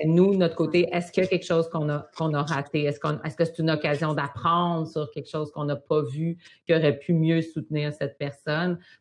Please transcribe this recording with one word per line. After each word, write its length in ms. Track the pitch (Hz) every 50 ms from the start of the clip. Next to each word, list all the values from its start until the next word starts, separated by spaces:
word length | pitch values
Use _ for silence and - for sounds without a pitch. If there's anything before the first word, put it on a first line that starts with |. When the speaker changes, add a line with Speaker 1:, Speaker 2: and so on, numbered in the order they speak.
| 156
Speaker 1:
nous, 260 | 156 160 170 185 196
de 60 | 202 190
notre 180 | 180 165 170
côté, 280 | - 165 156 156 175 175
Speaker 2:
Ouais. 40 | - - 175
Speaker 1:
est-ce 140 | 175 -
qu'il 120 | - - 185
y 20 |
a 40 | 185
quelque 160 | 190 175 -
chose 220 | - 175 165 165 165
qu'on 200 | - 165 151 151
a, 180 | 147 147 147 - _
qu'on 180 | - 165 156 147
a 80 | 147 147
raté ? 400 | 147 160 139 143 - - 156 147
Est-ce 160 | 147 143 -
qu'on, 200 | - 156 151 - -
est-ce 120 | 156 151
que 100 | - 170
c'est 120 | 165 165 -
une 140 | 160 160
occasion 420 | 156 156 156 156 147 139 160 156 151
d'apprendre 760 | 151 143 135 - - - 170 170 175 175 175 170 165 160 156
sur 220 | - 160 151 147
quelque 180 | - 156 143 -
chose 240 | - 156 151 151
qu'on 140 | - 151 147
n'a 100 | 143 143
pas 280 | 143 - - 160 151 147
vu, 340 | 131 131 151 160 165 165 170 - - - _ _ -
qui 60 | 165
aurait 240 | 165 160 147 139 -
pu 160 | - - 175
mieux 280 | 165 160 160 165 165
soutenir 520 | 160 165 - 160 - - 151 151 147 147 147
cette 240 | - 143 139 - -
personne 580 | 143 143 139 - _ 156 151 156 175 180 175 175 - - - _